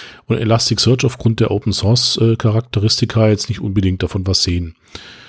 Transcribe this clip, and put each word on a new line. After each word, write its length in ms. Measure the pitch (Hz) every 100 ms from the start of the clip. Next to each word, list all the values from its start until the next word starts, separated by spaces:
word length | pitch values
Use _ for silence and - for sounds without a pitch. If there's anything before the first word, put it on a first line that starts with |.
| - - -
und 100 | 117
Elasticsearch 680 | 110 113 - 120 - 127
aufgrund 340 | 127 - 120 113
der 140 | 110
Open-Source, 640 | 101 110 98 98 120 - -
äh, 180 | 113
Charakteristika 920 | 113 113 107 - - 107 - 110 113 110
jetzt 200 | 104 -
nicht 120 | 107
unbedingt 420 | 107 98 95 92
davon 240 | 90 101 95
was 160 | 90
sehen. 320 | - 87 85 - _ - - -